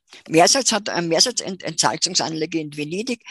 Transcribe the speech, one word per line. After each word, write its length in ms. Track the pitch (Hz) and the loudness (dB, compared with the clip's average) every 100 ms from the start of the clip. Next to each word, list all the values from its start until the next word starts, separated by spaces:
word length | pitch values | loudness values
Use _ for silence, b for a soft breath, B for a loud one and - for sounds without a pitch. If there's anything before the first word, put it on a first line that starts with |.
| _ B - | _ B 2
Meersalz 420 | 156 196 269 - | 6 6 4 2
hat, 180 | 214 214 | -2 -2
äh, 120 | 131 | -4
Meersalzentsalzungsanlage 1600 | 170 165 247 226 - 190 - 156 135 147 - 185 127 160 180 165 | 0 2 2 -2 -8 -8 -6 -2 0 0 -2 -2 -2 -2 -4 -4
in 180 | 151 147 | -6 -8
Venedig. 460 | 147 185 254 233 B | -6 -6 -4 -6 B